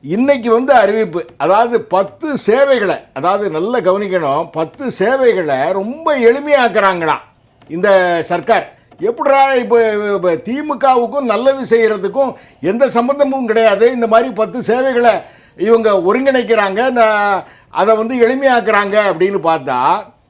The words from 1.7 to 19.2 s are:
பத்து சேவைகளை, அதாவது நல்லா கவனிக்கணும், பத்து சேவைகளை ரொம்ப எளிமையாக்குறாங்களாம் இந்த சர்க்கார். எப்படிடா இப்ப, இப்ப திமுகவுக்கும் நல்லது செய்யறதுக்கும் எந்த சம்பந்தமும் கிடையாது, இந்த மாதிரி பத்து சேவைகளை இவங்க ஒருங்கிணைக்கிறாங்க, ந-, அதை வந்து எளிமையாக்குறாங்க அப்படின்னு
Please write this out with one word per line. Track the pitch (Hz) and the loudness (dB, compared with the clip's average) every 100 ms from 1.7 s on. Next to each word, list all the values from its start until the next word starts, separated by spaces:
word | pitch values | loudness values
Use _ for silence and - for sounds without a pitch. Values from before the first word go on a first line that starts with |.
| 233 | -2
பத்து | - 185 196 - 311 269 | -2 -2 -2 -6 -8 -4
சேவைகளை, | - 233 277 254 202 143 - | 0 2 2 2 0 -4 -8
அதாவது | - 156 202 202 | -6 -2 -2 -2
நல்லா | 156 190 247 | -4 -4 -2
கவனிக்கணும், | 175 190 202 180 151 143 214 | 0 -2 -2 -4 -2 -4 -4
பத்து | 160 160 - 269 | -6 -8 -6 -10
சேவைகளை | - 196 269 254 185 156 131 147 | -2 -2 2 0 0 -2 -2 -2
ரொம்ப | 190 202 294 330 285 | -2 -6 -6 -4 2
எளிமையாக்குறாங்களாம் | 233 262 294 285 240 202 196 180 160 135 - _ _ _ _ | 2 2 0 2 2 2 0 0 -2 -4 -6 _ _ _ _
இந்த | 160 196 190 180 170 | -2 2 4 4 -2
சர்க்கார். | 160 175 165 208 - _ _ _ | -2 -6 0 0 0 _ _ _
எப்படிடா | 196 233 285 277 269 | -6 -2 0 2 4
இப்ப, | 262 220 233 226 208 208 | 2 2 2 2 0 -2
இப்ப | 202 175 | -2 0
திமுகவுக்கும் | 165 208 262 302 269 262 254 233 277 254 | -2 -4 -8 -6 -2 2 2 0 -4 -2
நல்லது | 208 262 269 | 0 0 -2
செய்யறதுக்கும் | 233 226 220 214 190 247 269 - - _ | 0 2 2 0 -4 -2 -2 -4 -20 _
எந்த | 151 226 262 | -4 0 0
சம்பந்தமும் | 233 247 285 285 269 240 | 0 -2 0 0 -2 -2
கிடையாது, | 220 226 196 233 | 2 2 4 0
இந்த | 254 226 | 0 2
மாதிரி | 220 254 | 2 0
பத்து | 202 220 254 | -4 -4 -4
சேவைகளை | 202 240 262 240 240 208 - _ _ - | -4 -2 0 2 2 0 -4 _ _ -6
இவங்க | 196 226 220 | 0 2 2
ஒருங்கிணைக்கிறாங்க, | 196 175 233 269 262 214 220 196 190 254 247 | 2 0 0 0 0 0 0 0 0 -2 2
ந-, | 220 208 202 190 - _ _ | 2 2 0 -2 -6 _ _
அதை | - 196 220 | -2 2 2
வந்து | 226 254 | 0 0
எளிமையாக்குறாங்க | 233 262 269 247 208 208 202 208 | 2 2 2 0 0 0 0 0
அப்படின்னு | 202 160 | 0 0